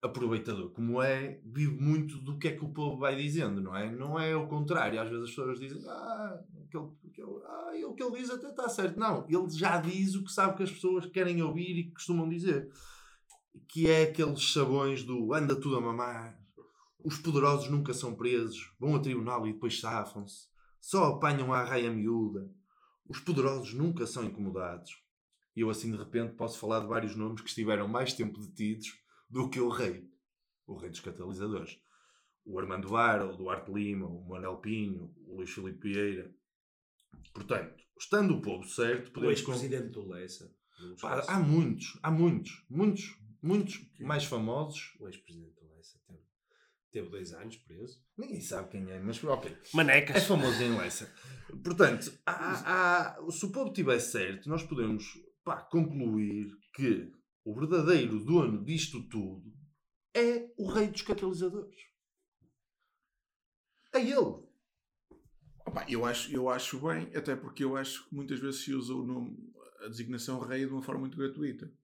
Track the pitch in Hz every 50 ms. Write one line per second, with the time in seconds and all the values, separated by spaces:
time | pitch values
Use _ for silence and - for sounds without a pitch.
0 | - 123 - 131 123 117 113 107 - 117 110 98 90 87 - - 117 117 117 123
1 | 131 135 135 135 135 139 - - - 110 113 139 151 147 131 - 143 151 151 156
2 | 151 151 - - 131 135 147 147 - 160 - - 151 147 - - 151 147 131 131
3 | 135 139 135 135 143 147 143 165 147 107 101 98 95 92 90 98 104 107 117 120
4 | 135 143 151 160 160 160 160 156 156 147 147 151 147 147 175 160 123 104 107 113
5 | 113 113 117 117 117 120 - - 135 127 127 120 135 135 139 190 - - - -
6 | - 233 226 214 214 202 180 170 - - - 151 147 - - 160 143 - - -
7 | _ - - - - - - - - - - 330 330 339 330 320 - - - -
8 | 262 247 226 247 254 240 247 247 247 285 285 - 254 233 - - 190 180 165 196
9 | 220 220 185 135 139 - 156 180 185 175 156 156 175 180 170 175 160 170 180 190
10 | 190 196 190 196 196 - - - 196 196 190 190 196 185 - - - 185 185 185
11 | 175 180 - 185 185 180 175 170 165 156 156 165 175 185 180 170 170 170 - -
12 | - - 175 170 165 160 165 175 175 190 156 139 135 - - - - - - -
13 | - - - _ _ _ - _ _ _ _ - - _ - 160 165 160 160 160
14 | 160 156 156 - 160 147 143 143 - - - 151 139 127 131 139 139 135 135 135
15 | 127 117 127 123 117 110 131 156 151 135 135 139 135 147 139 123 117 117 113 117
16 | 123 123 120 117 113 117 113 - - _ _ - - - _ _ _ _ _ _
17 | - 160 147 - - 165 151 143 139 143 143 139 - 131 147 143 143 139 123 -
18 | - 123 113 - 120 123 123 120 113 113 110 - - - _ _ 117 143 151 131
19 | - 135 131 120 110 117 123 123 110 110 107 107 - 117 110 - - 113 113 110
20 | 101 - - 107 101 98 - - - _ _ _ _ _ _ _ - - - 196
21 | 180 147 143 143 147 147 147 139 131 127 131 127 123 123 131 127 120 117 117 110
22 | 104 113 117 117 110 104 98 98 98 98 - - _ _ _ _ _ _ _ _
23 | _ - 147 - - - 170 139 131 139 135 131 120 104 107 127 147 175 170 170
24 | 120 107 - 131 117 101 95 - 104 98 92 95 92 87 87 87 85 - - -
25 | _ _ _ _ _ _ _ _ _ _ _ 110 113 110 107 107 - 113 110 104
26 | 104 - - 120 117 113 - - 104 92 - - - 107 113 110 107 104 117 113
27 | 110 107 104 110 107 110 113 107 - - - - 110 107 107 101 101 101 110 120
28 | 131 131 - - - 107 104 - 104 98 - - 107 107 110 110 - - - -
29 | _ _ _ _ _ _ 113 127 135 131 131 127 123 120 113 - 123 95 90 92
30 | 87 - _ _ _ _ _ _ _ _ _ _ _ - 101 85 82 90 85 -
31 | - 98 85 85 90 92 98 92 98 107 107 92 160 - - - _ _ _ _
32 | _ _ _ _ _ _ _ _ _ - 95 92 98 95 92 92 98 95 104 113
33 | 117 117 110 104 101 95 92 90 92 92 92 90 - - 98 101 104 101 101 95
34 | 92 85 85 87 90 87 90 92 90 95 92 92 - 107 110 110 107 101 95 87
35 | 87 85 - - - - 90 92 92 87 - - 95 95 90 - - 104 98 101
36 | 104 101 98 92 92 92 - _ _ _ _ _ _ _ _ _ _ _ _ _
37 | _ _ - - - - - - 98 - 123 101 82 - - - _ _ _ -
38 | - - - 208 208 190 156 - - 107 - - - - - - 120 117 123 123
39 | 123 - - - - 151 143 - - - 131 123 123 135 131 131 120 110 - 113
40 | 101 95 90 87 92 92 - - - - _ _ _ _ _ - 90 90 - -
41 | - - 127 131 - - 185 196 175 143 151 165 160 127 110 - - - - -
42 | - 156 160 160 170 175 156 113 - - - - - _ 123 151 202 214 196 -
43 | - - - - - - - _ - 151 190 208 196 - - - - - _ -
44 | 131 131 151 147 147 - 135 117 107 110 120 139 156 151 147 - - - - -
45 | - 98 87 - _ - 85 82 82 78 - _ 82 78 78 80 80 - - _
46 | _ _ - - _ _ _ _ _ _ _ _ _ _ _ _ _ _ _ 113
47 | 95 87 87 98 92 85 82 82 98 113 113 - _ _ - 85 110 127 - _
48 | _ _ _ - 233 277 208 165 - - - - 95 - - 101 95 92 95 92
49 | 95 104 117 117 - 117 - - - - - - - - - 156 160 143 135 143
50 | 143 - 143 202 196 190 202 160 135 127 117 110 123 120 117 104 90 87 - -
51 | 113 - - - - - - - - - - - - 175 170 170 190 135 120 -
52 | - - - - _ - - - 160 170 185 - - - 180 185 185 175 175 175
53 | 170 - - - 156 165 165 - - 196 196 254 269 208 175 - 170 135 123 117
54 | 117 - - 117 95 95 98 95 - 139 156 156 156 - 160 131 117 107 110 107
55 | - - - - - - _ _ _ - 139 - - - - 170 165 143 143 143
56 | 127 117 107 107 107 104 101 104 104 101 - - _ _ _ - 139 127 107 92
57 | - - - _ _ _ _ _ _ 110 107 117 143 156 175 175 151 156 180 160
58 | 127 120 113 107 104 123 160 175 147 117 107 104 98 120 160 160 151 - - 123
59 | 123 - - 110 98 95 95 95 - 107 110 139 - - _ _ _ _ _ _
60 | _ _ _ 233 240 240 240 233 233 - - - 208 190 - 214 208 202 202 -
61 | - - 202 - 196 185 185 165 180 180 175 208 - - - - - - _ _
62 | _ _ _ _ _ _ _ _ _ _ _ _ _ _ _ _ _ _ _ _
63 | _ _ _ _ _ _ _ _ _ _ _ _ _ _ _ _ _ _ - -
64 | 233 226 277 277 202 - - - - - _ _ _ _ _ _ _ _ _ _
65 | _ _ - _ _ - _ - _ - - - - - - - - - - 117
66 | 117 120 123 117 - - 143 135 127 127 127 127 127 - - 131 139 160 165 160
67 | 170 - - 147 - - 135 131 - 123 - - 135 135 131 135 135 131 - -
68 | - _ - 143 143 135 139 123 131 139 135 135 - - 135 135 123 117 127 131
69 | 123 120 127 123 120 120 - - - - - - - - _ - - 110 113 113
70 | 120 117 127 120 117 135 131 127 123 120 127 131 135 135 135 135 131 - 135 131
71 | 135 135 135 - 139 135 135 143 151 139 123 - - - - _